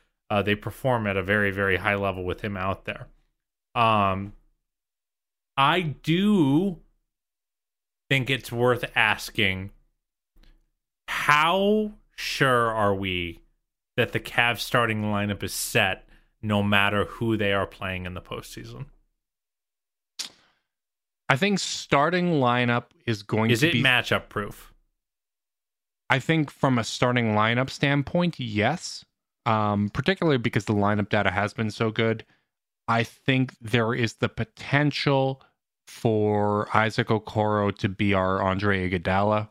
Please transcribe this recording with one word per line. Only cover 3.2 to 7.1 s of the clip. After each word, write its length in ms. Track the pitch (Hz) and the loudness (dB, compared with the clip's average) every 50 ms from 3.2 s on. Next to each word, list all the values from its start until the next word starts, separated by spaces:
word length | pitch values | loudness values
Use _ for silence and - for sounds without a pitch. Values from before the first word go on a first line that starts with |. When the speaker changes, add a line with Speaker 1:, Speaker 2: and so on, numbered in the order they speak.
| _ _ _ _ _ _ _ _ _ _ - | _ _ _ _ _ _ _ _ _ _ -2
Speaker 1:
Um, 580 | 123 117 113 110 104 101 98 95 98 98 101 - - _ _ _ _ _ _ _ _ _ _ _ _ _ _ _ _ _ _ _ _ _ _ _ - | 2 2 4 4 4 4 2 0 -2 -6 -10 -14 -18 _ _ _ _ _ _ _ _ _ _ _ _ _ _ _ _ _ _ _ _ _ _ _ 0
I 220 | 135 143 160 185 | 2 2 2 0
do 960 | 185 156 127 - - 151 160 180 196 208 208 190 156 135 139 156 190 202 170 - - _ _ _ _ _ | -2 -4 -6 -6 -2 0 0 2 2 4 4 4 4 4 4 2 2 0 -4 -8 -12 _ _ _ _ _